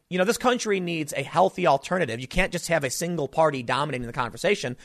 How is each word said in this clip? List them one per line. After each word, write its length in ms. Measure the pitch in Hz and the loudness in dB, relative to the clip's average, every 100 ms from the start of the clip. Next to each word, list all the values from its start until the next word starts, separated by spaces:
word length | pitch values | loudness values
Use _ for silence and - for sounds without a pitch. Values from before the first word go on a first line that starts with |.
| _ | _
you 80 | 180 | 0
know, 60 | |
this 120 | 190 226 | 2 2
country 440 | 254 254 214 196 | 2 2 0 0
needs 340 | 175 165 143 | 0 -4 -4
a 80 | - | -4
healthy 440 | 139 160 190 - 170 | -2 4 4 4 2
alternative. 540 | 139 - 185 139 113 | 2 2 -2 0 -2
You 80 | 127 | -4
can't 240 | 180 190 | 0 0
just 160 | 170 - | -2 -2
have 160 | 165 | 0
a 60 | 139 | 0
single 360 | - 170 170 139 | -4 -4 -4 -2
party 360 | - 160 135 | 2 2 2
dominating 440 | 120 127 147 127 117 | 0 0 0 -4 -6
the 60 | |
conversation. 640 | 135 120 107 185 202 127 123 | -4 -4 -2 0 0 -4 -10